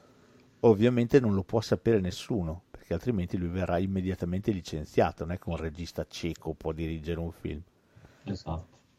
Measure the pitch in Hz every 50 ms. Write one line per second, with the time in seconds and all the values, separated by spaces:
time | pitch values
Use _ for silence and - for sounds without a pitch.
0 | _ - _ _ _ _ - - _ _ _ _ - 120 107 98 110 123 123 120
1 | 120 117 - 139 123 107 101 95 92 - - 117 - - 104 95 - 117 113 104
2 | 92 90 90 - - - 131 101 87 80 80 85 - _ - - - - 87 85
3 | - 123 120 95 87 87 - 95 87 85 87 92 92 85 87 87 95 95 95 95
4 | 90 92 92 - - 87 90 92 101 117 104 90 85 - 87 78 76 - - 123
5 | 107 82 - - 82 80 90 90 - 87 85 78 80 80 73 78 85 - - -
6 | 80 - - - - 85 78 - - 82 78 - - 80 80 78 82 80 80 80
7 | 73 82 85 82 85 85 80 - - 82 78 78 85 - _ _ _ _ _ -
8 | - - - _ - - - 90 - 82 80 82 - - _ _ _ _ _